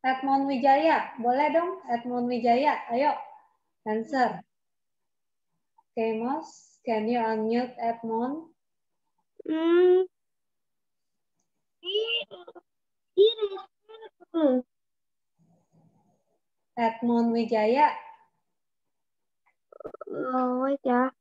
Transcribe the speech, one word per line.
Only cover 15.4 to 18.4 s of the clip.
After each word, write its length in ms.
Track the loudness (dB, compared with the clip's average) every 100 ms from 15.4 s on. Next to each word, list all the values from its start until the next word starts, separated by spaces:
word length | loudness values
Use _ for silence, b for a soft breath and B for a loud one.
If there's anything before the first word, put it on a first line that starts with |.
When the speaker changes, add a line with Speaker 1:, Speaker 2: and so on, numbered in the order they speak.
| _ _ _ _ _ _ _ _ _ _ _ _ _
Speaker 1:
Edmond 560 | -2 -2 0 0 2 2
Wijaya. 640 | 0 0 0 2 4 2 0 -14 -20 _ _